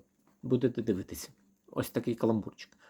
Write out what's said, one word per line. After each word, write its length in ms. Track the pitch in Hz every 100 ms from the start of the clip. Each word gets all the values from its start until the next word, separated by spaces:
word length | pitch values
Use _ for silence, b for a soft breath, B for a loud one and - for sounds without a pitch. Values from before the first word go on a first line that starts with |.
| - _ _ _
будете 380 | 123 127 127 127
дивитись. 480 | 110 95 - 87 - _ _ _ _
Ось 180 | - 120
такий 260 | 131 120 117
каламбурчик. 640 | 113 113 95 - - _ B